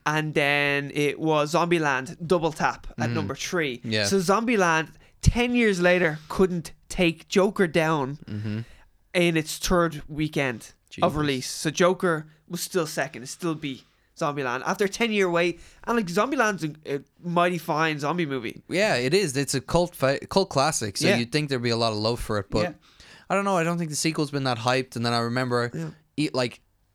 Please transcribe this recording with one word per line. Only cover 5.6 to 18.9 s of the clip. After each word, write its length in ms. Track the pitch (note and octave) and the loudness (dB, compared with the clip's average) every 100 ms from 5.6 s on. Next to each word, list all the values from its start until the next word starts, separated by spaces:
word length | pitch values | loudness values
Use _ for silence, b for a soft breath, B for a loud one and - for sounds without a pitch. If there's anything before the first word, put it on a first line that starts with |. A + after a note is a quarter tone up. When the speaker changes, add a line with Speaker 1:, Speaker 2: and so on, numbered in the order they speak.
| A3+ F#3 | 4 4
Speaker 1:
later, 380 | F3 F3+ E3+ D3+ - | 4 4 2 -2 -8
couldn't 440 | - F#3 F3+ - - _ | 2 2 2 -6 -14 _
take 400 | - F3 E3 - | 0 0 0 -2
Joker 380 | G3 G3 - F3+ | 2 2 2 2
down 520 | E3 D#3+ D#3+ C3 D3+ - | 2 2 2 -2 -6 -10
Speaker 2:
Mm-hmm. 320 | G#2 G#2+ G#2+ A#2 b b _ _ | -8 -4 -6 -8 b b _ _
Speaker 1:
in 220 | F3+ E3+ D#3+ | 0 2 2
its 220 | D#3 - | -2 -6
third 440 | - F#3 E3+ D#3 - | 0 2 2 -2 -10
weekend 640 | D3 D3+ D3+ C#3 A2+ - _ _ - | -4 -2 0 -2 -4 -12 _ _ -2
of 100 | E3+ | 0
Speaker 2:
Jesus. 20 | |
Speaker 1:
release. 360 | D3+ D3+ C3 - | 2 0 -2 -4
So 200 | - E3 | -4 -4
Joker 560 | - F3+ F#3 F#3 D#3+ D#3 b _ | 2 2 2 0 -2 -6 b _
was 120 | E3+ | -10
still 260 | - F#3+ D#3 | -4 -4 -4
second. 360 | E3 C3+ B2 | -4 -6 -8
It 60 | B2 | -14
still 260 | - F3 | -8 -6
beat 280 | D#3 D3 C3 - _ _ - | -4 -8 -10 -16 _ _ -6
Zombieland. 440 | D#3+ C#3+ C3 B2+ | -4 -4 -4 -4
After 200 | - G3 | -4 -2
a 40 | G3+ | -2
ten-year 400 | G3 A#3 G#3 F#3 | -2 -2 2 2
wait, 300 | E3+ F3 E3+ B B | 2 0 -2 B B
and, 120 | - A#3 | -2 -2
like, 100 | F3+ | 0
Zombieland's 580 | F3 A#3+ C#4+ A3 F#3+ | 0 0 2 0 0
a, 320 | D#3 D3+ - C#3+ | -6 -8 -8 -8
a 40 | - _ | -8 _
mighty 360 | F3 E3+ F3 F3+ | -2 2 2 0
fine 400 | - D3+ D#3+ D3+ | -2 0 0 0
zombie 260 | C#3+ F3 D#3 | -2 -2 -2
movie. 360 | C3+ A2 - - | -4 -6 -10 -6
Speaker 2:
Yeah, 260 | E3 G#3 | -2 2